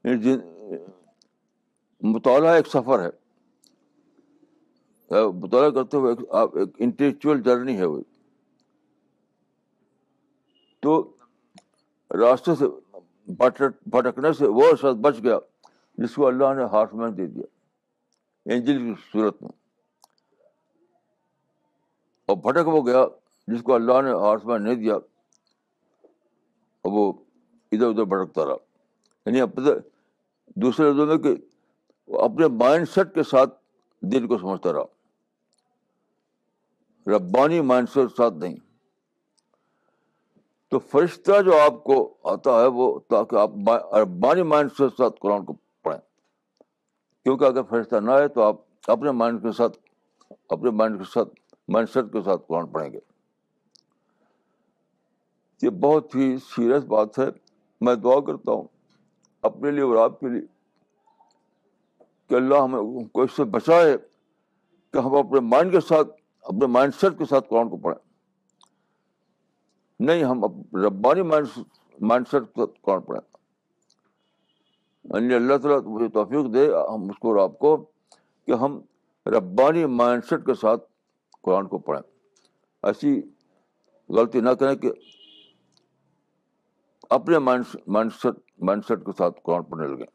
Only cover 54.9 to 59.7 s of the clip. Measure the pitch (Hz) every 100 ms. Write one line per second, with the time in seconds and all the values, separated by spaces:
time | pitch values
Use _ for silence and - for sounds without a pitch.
54.9 | _ _ _ _ _ _ _ 127 92 143
55.9 | 156 151 127 135 131 - - 117 143 123
56.9 | 107 107 - 135 - _ _ _ _ 120
57.9 | 120 113 135 139 143 - 113 - _ _
58.9 | _ _ _ _ _ 113 - 143